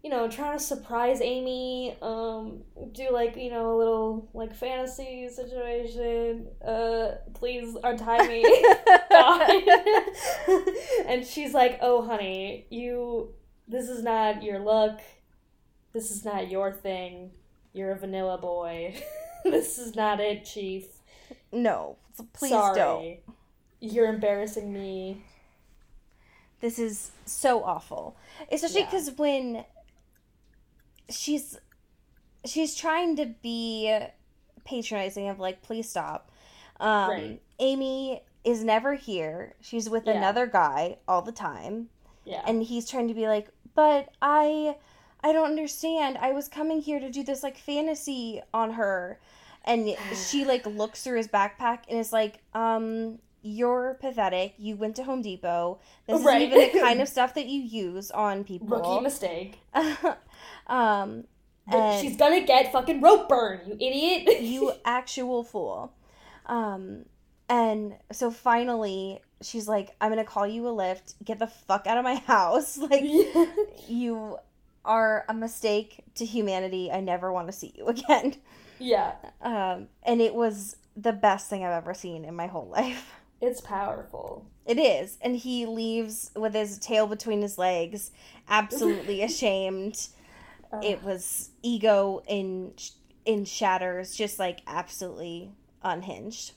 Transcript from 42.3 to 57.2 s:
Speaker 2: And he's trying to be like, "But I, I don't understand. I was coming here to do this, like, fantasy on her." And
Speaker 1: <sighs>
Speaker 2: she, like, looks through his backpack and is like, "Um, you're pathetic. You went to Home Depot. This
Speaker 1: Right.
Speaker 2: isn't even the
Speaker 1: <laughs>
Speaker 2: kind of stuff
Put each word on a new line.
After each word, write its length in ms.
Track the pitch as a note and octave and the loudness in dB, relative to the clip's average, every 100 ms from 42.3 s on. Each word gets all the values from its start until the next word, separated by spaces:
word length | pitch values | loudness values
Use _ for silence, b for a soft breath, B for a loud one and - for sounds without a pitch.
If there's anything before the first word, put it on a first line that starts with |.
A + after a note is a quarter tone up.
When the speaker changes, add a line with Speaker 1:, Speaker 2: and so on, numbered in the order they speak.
| F#3 - | -8 -2
Speaker 2:
And 160 | A3+ | -2
he's 260 | A#3 A#3+ A#3 | -2 -6 -6
trying 200 | C4 A#3 | -4 -4
to 60 | |
be 120 | A3+ A3 | -2 0
like, 200 | G#3+ G#3+ _ - | 0 -2 _ -4
"But 340 | - D4+ C#4+ C#4 _ | 4 6 6 0 _
I, 560 | C#4+ D4+ D4+ D#4 D4+ D4 b b b b | 4 4 4 2 -2 -4 b b b b
I 100 | D4+ | 2
don't 140 | D#4+ D#4 | 4 2
understand. 720 | D#4 D4+ - D#4+ D#4+ C#4 B3 | 0 -4 -4 -2 0 -2 0
I 140 | C4 | -2
was 160 | C#4 C#4+ | -2 -4
coming 320 | D4 D#4 D#4 | -6 -2 -2
here 180 | D4 D4 | -2 -6
to 100 | C4+ | -6
do 120 | B3+ | -8
this, 200 | C4+ C4+ | -6 -4
like, 140 | C#4 C4+ | -6 -8
fantasy 840 | - C#4+ D#4 D4+ D4+ C4 A3+ G#3+ - | -6 -2 -2 -4 -6 -8 -8 -10 -6
on 200 | A3 A3+ | -2 -2
her." 480 | A3+ G3+ F#3+ F3+ - b b b b | -2 -2 -2 -6 -14 b b b b
And 320 | - A#3 G#3+ - | -2 0 0 -4
Speaker 1:
<sighs> 320 | G3+ A3+ - | -8 -8 -4
Speaker 2:
she, 160 | C#4+ | -2
like, 220 | C4+ B3+ G#3+ | 0 0 -2
looks 360 | G#3 A3 - | -6 -6 -6
through 160 | C4 A#3+ | -4 -4
his 100 | A3 | 0
backpack 560 | G#3 G3+ - A#3+ A#3+ - | 2 0 0 -2 -2 -4
and 100 | A3+ | -4
is 140 | A3+ | 0
like, 280 | A3+ G#3+ - _ | 0 0 -4 _
"Um, 640 | A3 A3+ A3+ A3+ A3+ A3+ A3+ _ _ | -2 0 0 -2 -4 -6 -10 _ _
you're 520 | G#3+ G#3+ A#3+ B3 B3+ C4 | -12 -2 0 2 -2 -4
pathetic. 540 | C4+ A#3 G3 F#3 G3 G3+ | -6 0 0 0 -2 -6
You 180 | G#3 G#3 | -8 -4
went 200 | G#3+ A3 | -4 -4
to 80 | |
Home 160 | B3+ C4 | -6 -6
Depot. 560 | G#3+ F#3 F3 E3+ F3 F#3 b b - | -6 -6 -2 -2 -2 -6 b b -2
This 160 | G#3+ | 4
Speaker 1:
Right. 180 | C4+ C4 | 6 6
Speaker 2:
isn't 140 | C#4+ C4 | 8 10
even 140 | - | 10
the 80 | F4 | 6
Speaker 1:
<laughs> 60 | B3 | 6
Speaker 2:
kind 140 | A#3+ | 4
of 60 | C4+ | 2
stuff 260 | - | 2